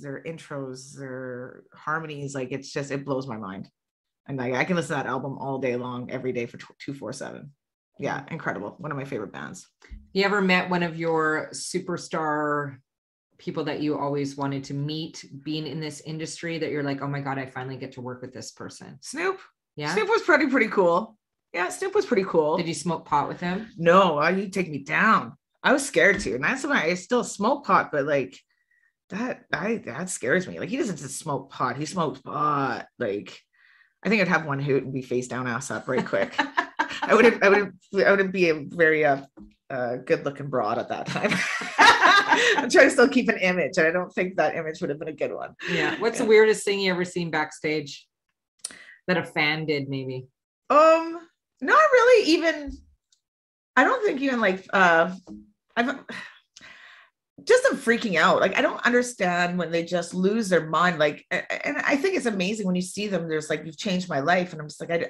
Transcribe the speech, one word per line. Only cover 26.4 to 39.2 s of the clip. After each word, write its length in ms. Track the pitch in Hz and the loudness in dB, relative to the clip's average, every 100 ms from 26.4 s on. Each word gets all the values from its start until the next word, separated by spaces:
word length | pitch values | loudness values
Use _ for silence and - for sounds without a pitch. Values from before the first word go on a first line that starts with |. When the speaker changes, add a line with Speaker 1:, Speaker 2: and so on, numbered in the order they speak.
Speaker 1:
that's 200 | 151 262 311 | -2 -2 0
why 180 | 254 | 0
I 100 | 156 180 | 0 -2
still 280 | - 247 | -2 -2
smoke 420 | 196 - 208 277 - | -2 -2 -2 -2 2
pot, 240 | 175 - | 2 2
but, 140 | 147 143 | -2 0
like, 340 | 143 113 - _ _ _ _ _ _ _ | 0 -2 -10 _ _ _ _ _ _ _
that, 340 | 190 247 - _ | -8 -6 -8 _
I, 220 | 147 196 226 - | -6 -4 -4 -6
that 240 | 120 185 | -10 -8
scares 380 | - 113 180 - | -6 0 0 0
me. 120 | 85 | -8
Like, 100 | 143 | -8
he 80 | 262 | -4
doesn't 200 | 269 147 | -4 -6
just 220 | 139 - | -10 -10
smoke 320 | 156 139 - | -6 -6 -8
pot, 260 | - 127 131 | -4 -4 -2
he 80 | 151 | -6
smokes 360 | 185 156 - | -2 -4 -4
pot. 640 | - 147 147 143 135 107 - _ | -10 -4 0 0 -2 -4 -10 _
Like, 420 | 117 101 - - _ _ _ _ _ _ | -4 -4 -8 -18 _ _ _ _ _ _
I 60 | - | 0
think 120 | 220 | 2
I'd 60 | 175 | 2
have 180 | 165 156 | 2 0
one 140 | 139 | -4
hoot 240 | 143 135 | 0 0
and 100 | 135 | 0
be 80 | 131 | -8
face 240 | - 123 123 | -4 -4 -4
down, 200 | 123 127 | -6 -4
ass 220 | 120 - | -6 -6
up 180 | 107 - | -8 -4
right 180 | 127 - | -4 0
quick. 280 | 104 - - | -2 -2 -2
Speaker 2:
<laughs> 640 | 277 - 349 - 311 - | -2 -2 -6 -6 -6 -4
Speaker 1:
I 120 | - 208 | 2 6
wouldn't, 280 | 240 - | 6 6
I 60 | 202 | 4
wouldn't, 240 | 202 202 - _ 196 - | 4 2 -8 _ 0 4
I 60 | |
wouldn't 200 | 196 190 | 4 2
be 180 | 190 175 | 2 2
a 140 | 156 139 | 2 -4
very, 360 | 175 160 156 147 | 2 4 4 2
uh, 160 | 139 | 2